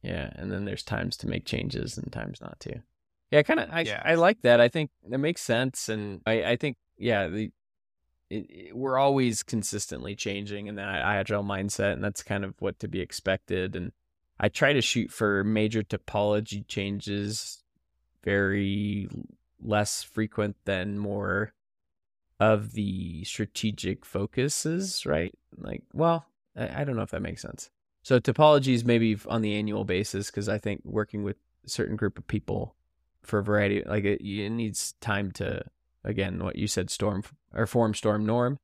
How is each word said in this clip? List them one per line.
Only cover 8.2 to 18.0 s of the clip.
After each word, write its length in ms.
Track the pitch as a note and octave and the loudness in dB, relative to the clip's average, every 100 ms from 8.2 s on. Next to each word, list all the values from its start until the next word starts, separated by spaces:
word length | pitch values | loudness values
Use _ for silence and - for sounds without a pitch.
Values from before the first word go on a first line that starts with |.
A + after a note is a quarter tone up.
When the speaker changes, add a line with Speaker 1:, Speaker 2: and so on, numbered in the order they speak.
| _ | _
Speaker 1:
it, 200 | G#2+ - | -10 -10
it, 260 | E2+ E2 A2 | -16 -16 -6
we're 220 | C3+ C3 | 0 4
always 440 | C#3 C#3 B2+ A2 | 4 4 2 0
consistently 760 | - A2+ G2+ G#2+ - C2+ C2 G#2 | -2 -4 -2 -6 -6 -8 -8 -6
changing 520 | - G2+ G2+ G#2 G#2 | -6 -6 -6 -10 -8
in 80 | G#2 | -8
that 260 | G2 F#2+ | -4 0
agile 420 | B1+ G#2 G2 G#2 | 2 2 2 0
mindset, 500 | G2+ G2 G2+ - G2+ | 0 -2 -2 0 0
and 100 | C#2+ | 0
that's 180 | G2+ G2 | -4 -6
kind 220 | - G2+ | -4 -4
of 100 | G2 - | -4 -4
what 180 | G2+ - | -6 -4
to 80 | G#2+ | -6
be 120 | F#2+ | -6
expected. 760 | E2+ - - F#2+ _ F#2+ F#2 F#2 | -6 -6 -2 -2 _ -4 -2 -4
And 160 | F2 - _ _ _ _ | -8 -12 _ _ _ _
I 80 | G#2 | -2
try 240 | - C#3 | 2 4
to 80 | C#3+ | 4
shoot 300 | - - G#2+ | 2 0 -2
for 320 | - G#2+ G2+ | 0 2 2
major 380 | G2+ A2 G#2+ A2 | 2 2 2 0
topology 840 | G#2 G2+ - G#2+ G#2 G#2 A2 G2+ - | -2 -6 -4 0 2 2 0 -8 -8
changes, 960 | - G2 G2+ - G2+ G2+ G#2+ - - _ _ _ _ | -4 -4 -4 -4 -2 -2 -4 -8 -14 _ _ _ _